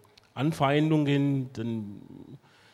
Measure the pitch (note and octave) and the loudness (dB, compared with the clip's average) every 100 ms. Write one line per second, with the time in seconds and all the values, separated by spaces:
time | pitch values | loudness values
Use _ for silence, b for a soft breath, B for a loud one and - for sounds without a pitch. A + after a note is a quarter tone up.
0 | - - _ - C#3+ D#3+ C#3 D3 D#3 D#3 | -20 -20 _ -4 -2 2 2 4 4 2
1 | C#3+ C#3+ C#3+ C#3 B2+ - A#2 A2+ G2+ G2+ | 4 2 2 0 -4 -6 -6 -6 -8 -12
2 | - F#2 - C3+ b b b | -18 -20 -20 -20 b b b